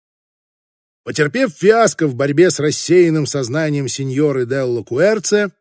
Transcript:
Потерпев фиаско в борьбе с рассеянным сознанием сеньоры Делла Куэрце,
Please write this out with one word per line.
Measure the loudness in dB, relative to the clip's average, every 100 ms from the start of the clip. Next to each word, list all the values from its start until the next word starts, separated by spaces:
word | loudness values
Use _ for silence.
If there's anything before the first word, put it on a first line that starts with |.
| _ _ _ _ _ _ _ _ _ _
Потерпев | -10 -2 -2 0 -2
фиаско | 0 2 4 2 2 -4
в | -2
борьбе | -2 4 2
с | 2
рассеянным | -2 -4 2 4 4 2 -2
сознанием | -4 -4 -4 -2 -2 -4
сеньоры | -6 -4 0 0 0 -2
Делла | -2 -2 -4
Куэрце, | -4 0 2 0 0 0 0 -6